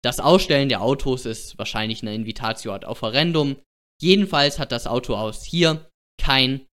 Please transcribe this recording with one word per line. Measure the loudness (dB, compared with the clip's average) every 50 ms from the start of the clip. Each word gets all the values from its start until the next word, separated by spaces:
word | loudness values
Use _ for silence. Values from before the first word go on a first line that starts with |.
| -2
Das | -2 -4 2
Ausstellen | 4 6 6 6 6 4 2 2 2 0
der | 0 0
Autos | 0 0 0 0 0 -2 -2 -4 -4
ist | -8 -10 -10 -12 -16 -12 -10
wahrscheinlich | -10 -6 -4 -4 -4 -4 -6 -6
eine | -8 -8 -6
Invitatio | -6 -8 -8 -8 -6 -6 -6 -6 -6 -8 -8
ad | -8 -8 -8
offerendum. | -10 -8 -6 -6 -2 0 0 0 2 2 2 0 0 -4 -6 _ _ _ _ _ _ _ _
Jedenfalls | 4 6 6 6 6 2 2 2 2 2 0 -4
hat | -6 -4
das | -4 -4 -4
Autohaus | -2 -4 -4 -2 -2 -4 -4 -4 -6 -8 -10 -12
hier | -6 0 2 2 2 2 -2 -8 -18 _ _ _ _ _ -2
kein | 0 2 4 4 4 2 0 -4 -8 _ _